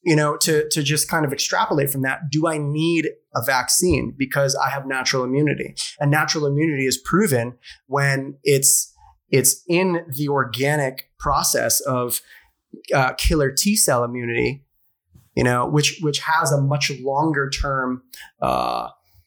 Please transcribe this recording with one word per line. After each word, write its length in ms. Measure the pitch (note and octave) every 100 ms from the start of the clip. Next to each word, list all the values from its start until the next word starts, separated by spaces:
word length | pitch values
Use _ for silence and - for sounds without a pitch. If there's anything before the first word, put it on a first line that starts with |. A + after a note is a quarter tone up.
you 140 | F#3 D3+
know, 200 | D3+ D3+
to, 300 | - D3+ D3+
to 120 | E3
just 260 | C#3 D3+ -
kind 180 | E3 D3+
of 60 |
extrapolate 580 | C3+ - F3+ - D#3+ C#3
from 120 | C3+
that, 280 | C3 C#3 D3
do 160 | D3+ E3
I 100 | D#3
need 500 | C#3+ D3+ D#3+ E3+ D#3 - _
a 100 | -
vaccine 720 | A#2 C3 B2 - F3+ C#3 A#2 -
because 400 | C3 C#3+ C#3 -
I 140 | C3+
have 160 | C#3 C3+
natural 360 | C3+ B2+ C3+
immunity? 520 | B2+ C3+ D3+ C3+ B2+ - - -
And 100 | C#3+
natural 360 | D3+ D3+ D#3+ D3
immunity 400 | C#3 D#3+ C#3+ C3
is 100 | B2+
proven 600 | - F3 G#3 B2+ A#2 - - - -
when 500 | C3+ C#3 C3+ C3+ C#3
it's, 500 | - C#3 C#3 - - _ - _ _
it's 340 | C3+ B2+ - -
in 360 | E3+ F#3+ E3+ E3+
the 200 | C#3 D3
organic 800 | C#3+ B2 A2+ C#3 D3+ C3+ C3 - -
process 640 | D3+ C#3+ E3+ C3 A#2 -
of, 400 | - B2+ B2 - - - _ _ _ - -
uh, 180 | C#3 C3
killer 360 | - - E3 C#3
T 240 | - G3+ G#3+
cell 260 | - B2+
immunity, 600 | A#2+ B2 A#2 A#2 B2 C#3 - _ _ _ _ - _
you 100 | -
know, 220 | B2 B2 C#3+
which, 300 | D3 D3 -
which 200 | D3+ C#3
has 300 | - D#3+ D3+
a 80 | C#3+
much 300 | C#3 C#3+ C#3 C3
longer 500 | B2+ C3+ D#3+ D3 C3+
term, 520 | C#3 C#3+ C3+ B2+ B2+ - - - _
uh, 480 | B1+ B1+ B1 A#1+ A#1+ - _ _